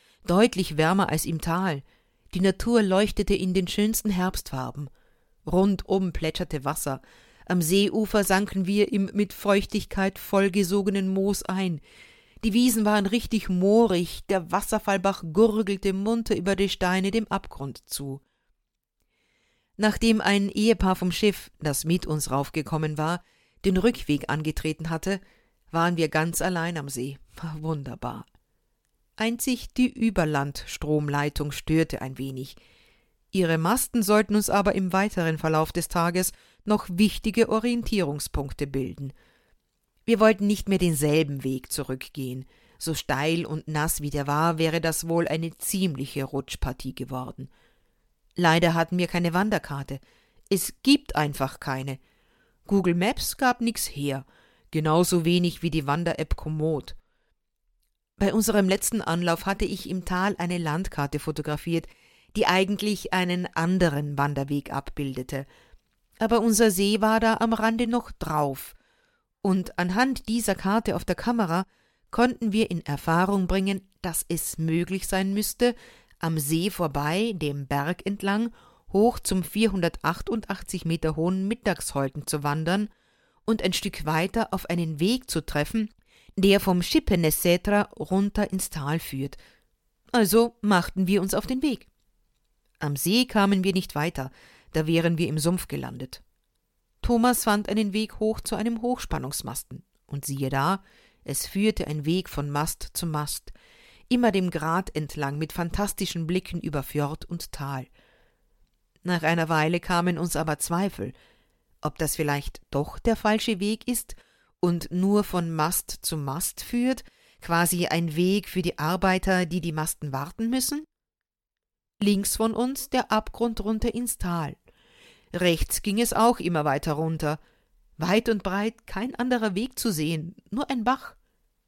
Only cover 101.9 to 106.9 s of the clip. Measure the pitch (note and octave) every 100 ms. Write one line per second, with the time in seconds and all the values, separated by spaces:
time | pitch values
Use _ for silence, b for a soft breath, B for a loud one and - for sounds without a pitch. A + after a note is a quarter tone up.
101.9 | D3+ D3 F#3 - - C#3+ C#3+ D#3 - -
102.9 | - E3+ D3+ D3 - - b b b b
103.9 | b b B3 A#3+ F#3+ F3+ E3 D#3 F3 F#3+
104.9 | D#3 D3 D3 C#3 D3 D#3 - E3+ - G3+
105.9 | - G3 E3+ D#3+ F3+ - E3+ - D3 -